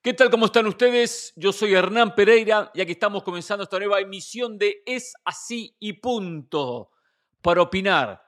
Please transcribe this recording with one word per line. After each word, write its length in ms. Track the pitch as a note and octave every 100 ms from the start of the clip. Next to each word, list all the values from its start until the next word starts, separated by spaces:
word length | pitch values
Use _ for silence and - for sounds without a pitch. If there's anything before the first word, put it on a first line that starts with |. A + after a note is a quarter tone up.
¿Qué 140 | -
tal? 160 | B3 B3
¿Cómo 160 | A3+ A3
están 220 | A#3+ A3
ustedes? 640 | - B3 A#3+ A#3 - -
Yo 180 | - F#3
soy 220 | G3 G#3+
Hernán 400 | F#3+ F3+ A3 A3+
Pereira 560 | - G3+ A3+ G#3+ G#3+ G3
y 80 | -
aquí 120 | F3+
estamos 320 | E3+ G#3 G3+
comenzando 400 | - F3 - G3+
esta 160 | G3 F#3
nueva 180 | G3+ G3+
emisión 580 | G3 F#3+ - A3+ A#3+ G#3+
de 280 | G#3 G3+ -
Es 280 | B3+ A#3+ -
Así 500 | - - - A#3 G#3+ _
y 140 | G#3+
Punto, 960 | G3 B3 A#3 F#3 D#3+ C3 D#3 C3+ A#2+ G#2 _ _ _ _ _
para 200 | - E3+
opinar 600 | F3 F#3+ G3 F3 A#2+ F#2+